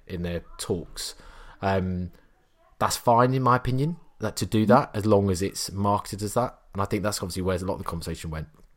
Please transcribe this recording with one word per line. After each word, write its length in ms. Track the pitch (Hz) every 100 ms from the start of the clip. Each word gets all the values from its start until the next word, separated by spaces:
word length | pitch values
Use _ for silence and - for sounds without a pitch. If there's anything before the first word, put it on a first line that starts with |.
| -
in 160 | 90
their 200 | 87 87 - -
talks. 560 | - 92 - - - - - - - -
Um, 480 | 98 98 92 90 90 - _ _ _ _ _ -
that's 180 | 101 -
fine, 360 | - 117 127
in 80 | 131
my 140 | 127 123
opinion, 400 | 123 127 147 175 - -
that 180 | 107 -
to 100 | 101
do 200 | 110 107
that, 240 | 123 -
as 120 | 107 104
long 240 | 101 101
as 100 | 90
it's 300 | 95 - -
marketed 500 | 92 101 101 - 98
as 120 | 104
that. 240 | 120 123 - _
And 80 | 95
I 20 |
think 180 | 98 107
that's 160 | 101 101
obviously 200 | 95 90
where 140 | 90 90
a 40 |
lot 140 | 92
of 40 | -
the 60 |
conversation 460 | - 85 80 82 82
went. 180 | 78 76 _ -